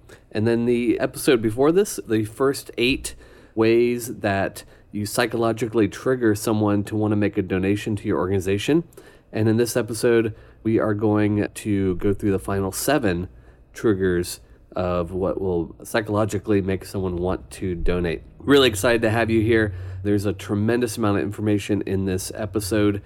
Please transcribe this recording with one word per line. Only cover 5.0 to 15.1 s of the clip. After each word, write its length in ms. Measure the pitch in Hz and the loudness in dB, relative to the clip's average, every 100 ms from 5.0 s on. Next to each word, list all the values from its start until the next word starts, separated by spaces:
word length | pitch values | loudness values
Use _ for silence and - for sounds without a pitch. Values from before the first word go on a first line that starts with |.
psychologically 840 | 101 - 120 117 117 113 120 117 101 | -4 -2 -2 0 0 0 -2 0 0
trigger 460 | - 131 131 113 | 0 -2 2 2
someone 500 | 104 120 107 104 101 | 2 0 2 2 0
to 120 | 101 107 | 0 -2
want 160 | 107 | 0
to 40 | 104 | 2
make 200 | 101 101 | 0 0
a 60 | |
donation 540 | 92 95 95 104 117 104 | -2 0 0 0 -2 -4
to 120 | 104 | -2
your 100 | 76 | -2
organization. 680 | 90 98 90 101 139 165 - - - - _ | 0 0 0 -2 2 0 0 -10 -20 -20 _
And 160 | 110 110 | 0 2
in 120 | 113 | 2
this 180 | 120 127 | 2 0
episode, 580 | 110 110 123 117 113 - - - | -2 0 2 4 2 -2 -16 -8
we 160 | 110 110 | 0 2
are 160 | 107 | 2
going 540 | 104 107 107 107 104 95 | 0 2 2 2 2 -2
to 440 | - 110 98 95 87 | -4 -2 0 0 0
go 180 | 104 | 0
through 180 | 98 107 | 0 0
the 60 | 95 | -2
final 340 | - 98 95 | -2 -4 -4
seven 560 | - - 143 104 85 92 - - - - | -4 0 0 0 -2 -4 -12 -20 -20 -20
triggers 680 | - 120 95 95 87 90 - - - - | -2 0 2 2 0 -2 -8 -16 -20 -10
of 380 | 95 90 90 85 | -4 -2 -2 -2